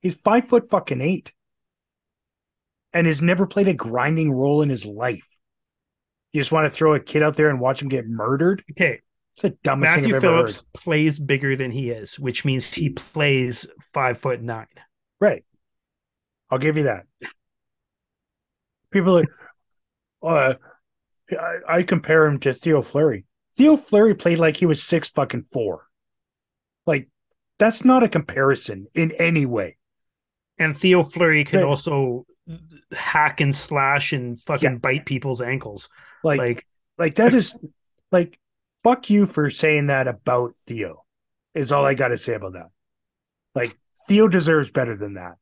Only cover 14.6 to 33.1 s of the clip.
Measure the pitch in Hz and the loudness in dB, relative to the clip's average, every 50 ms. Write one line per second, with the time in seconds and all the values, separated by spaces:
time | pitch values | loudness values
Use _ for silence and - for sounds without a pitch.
14.6 | 110 _ _ - - _ _ _ _ _ _ _ 196 208 143 - _ _ _ _ | -14 _ _ -20 -20 _ _ _ _ _ _ _ 0 0 0 -2 _ _ _ _
15.6 | _ _ _ _ _ _ _ _ _ _ _ _ _ _ _ _ _ _ - 131 | _ _ _ _ _ _ _ _ _ _ _ _ _ _ _ _ _ _ -6 -2
16.6 | 131 156 151 156 147 135 110 90 90 _ _ _ - - - _ _ _ _ _ | -2 0 0 0 -2 -2 -4 -6 -10 _ _ _ -20 -20 -20 _ _ _ _ _
17.6 | _ _ _ _ _ _ _ _ _ _ _ _ _ _ _ _ _ _ _ _ | _ _ _ _ _ _ _ _ _ _ _ _ _ _ _ _ _ _ _ _
18.6 | _ _ _ _ _ _ - 196 180 185 185 175 156 151 _ _ - - _ _ | _ _ _ _ _ _ -2 0 2 4 4 4 4 2 _ _ -20 -20 _ _
19.6 | _ _ _ _ _ _ _ _ _ _ _ _ - 165 165 151 135 131 127 - | _ _ _ _ _ _ _ _ _ _ _ _ -4 0 0 2 2 0 -2 -4
20.6 | _ - _ _ _ _ _ _ _ _ _ _ _ _ - 156 165 170 170 165 | _ -20 _ _ _ _ _ _ _ _ _ _ _ _ -8 -6 -6 -8 -8 -10
21.6 | - - 160 175 180 180 190 165 151 - 160 160 156 151 143 131 - 139 127 - | -6 -2 0 0 0 0 -2 -2 0 2 4 4 4 4 2 0 -2 -2 -4 -2
22.6 | - 170 156 147 120 - - 143 156 156 120 98 95 _ _ _ _ _ _ - | 0 0 0 0 0 -2 -2 0 0 0 0 -2 -10 _ _ _ _ _ _ 4
23.6 | 262 302 311 294 294 - - 202 214 226 208 202 - 180 170 165 165 160 151 - | 6 6 6 4 2 2 4 6 6 6 4 2 0 0 2 4 2 2 2 2
24.6 | 185 170 151 147 - - 170 165 - - _ - 139 135 - 120 101 _ - 135 | 2 2 2 0 0 -2 -2 -2 -2 -2 _ -2 -2 -2 -4 -10 -10 _ -6 -4
25.6 | 113 101 87 80 _ _ _ _ _ _ _ _ _ _ _ _ _ _ _ _ | -4 -4 -6 -8 _ _ _ _ _ _ _ _ _ _ _ _ _ _ _ _
26.6 | _ _ _ _ _ - 156 139 - _ _ _ _ _ _ _ _ _ _ _ | _ _ _ _ _ -2 -2 -2 -2 _ _ _ _ _ _ _ _ _ _ _
27.6 | 208 220 220 - - 254 262 262 240 214 - 175 147 - - 135 135 135 139 - | 2 2 2 2 4 4 6 6 4 4 2 0 -2 -2 -2 0 2 2 2 0
28.6 | - - 107 95 98 - _ 165 165 160 156 - 170 170 170 160 143 127 120 107 | -2 -12 -12 -12 -14 -8 _ -2 -2 -2 0 0 0 2 2 0 0 0 -2 -4
29.6 | 95 82 - _ _ _ _ _ _ _ _ _ _ _ _ _ _ _ _ _ | -6 -6 -10 _ _ _ _ _ _ _ _ _ _ _ _ _ _ _ _ _
30.6 | 165 156 147 143 - 185 180 180 160 147 - 170 175 165 156 151 147 143 - 190 | -2 -2 -2 0 4 4 6 6 4 0 0 0 2 2 4 2 0 2 2 0
31.6 | 180 139 143 139 - 170 151 139 139 127 120 123 127 _ _ _ _ - 160 165 | 2 2 0 -2 -2 -4 -2 -2 -2 -2 -4 -8 -10 _ _ _ _ -18 -18 -18
32.6 | 160 160 165 147 _ _ - - - - | -18 -20 -20 -20 _ _ -14 -10 -8 -2